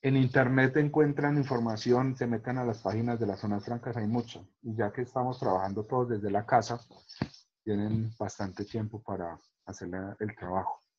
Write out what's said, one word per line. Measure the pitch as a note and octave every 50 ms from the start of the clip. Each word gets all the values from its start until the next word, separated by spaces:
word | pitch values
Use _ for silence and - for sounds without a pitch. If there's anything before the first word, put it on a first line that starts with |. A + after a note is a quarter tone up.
| -
En | C3+ C3 C3+
internet | C3 B2+ - C3+ C3 B2 C3 C3 C3 C3 C3 D3+
encuentran | D3 D3 C#3+ D#3 D3+ D3 C#3+ D3 C#3+ D3 C#3+ D3
información, | C#3 C3+ C3+ A#2+ A#2 A2+ A2 A2 - A#2+ A#2+ B2 C3 C3+ C3 C3
se | B2+
meten | A#2+ A#2 G#2+ A2+ B2 B2 C3
a | B2
las | A#2+ G#2+ -
páginas | - F#2+ G2+ A2 A#2 A#2+ A#2+ A2+
de | A#2 G2+
las | F#2+ -
zonas | - G#2+ G#2 G#2 -
francas, | - A#2+ A#2+ - C3 A#2 A#2
hay | G#2+ G#2
mucho. | A2+ A#2+ A#2 A#2 - F2 F#2 - _ _ _
Y | A#2 A2
ya | A2 A2 G2+
que | - - B2+
estamos | B2 - C3 B2 B2+ B2+ C3
trabajando | - A#2+ F#2 F#2 F#2+ G2 G2 G#2+ G#2+
todos | - C3 B2+ B2 A#2+
desde | A#2+ G#2 G2+ G2+
la | G2 G2+ G#2
casa, | - - A#2+ G#2+ - A#2+ B2 - _ - - _ _ - - - - - - _ _ _ _ _
tienen | A2 G#2 G2+ G#2 G#2+ A2 A2 A2+ A2 A2+ _
bastante | A2 F#2+ - - G#2 F#2+ F2+ - G#2
tiempo | G2+ - A#2 G#2+ G#2+ A#2 G#2+ A2
para | - G2+ F#2+ F2+ E2+ E2 E2 _ _ _ _ _ -
hacer | F#2 - G2 F2
la, | F2+ F#2+ F#2+ G2 G2+ -
el | G#2+ G#2 G#2+
trabajo. | - - F2+ F#2 F#2+ F#2 - - - _ _ _